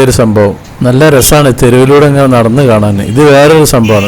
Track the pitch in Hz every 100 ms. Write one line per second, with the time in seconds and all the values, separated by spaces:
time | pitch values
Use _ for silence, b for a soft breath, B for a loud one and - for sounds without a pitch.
0 | 131 - 113 107 101 92 - - 123 127
1 | 156 139 - 151 143 120 123 127 131 143
2 | 147 139 135 120 113 127 131 107 104 101
3 | 101 120 151 139 151 160 143 131 110 107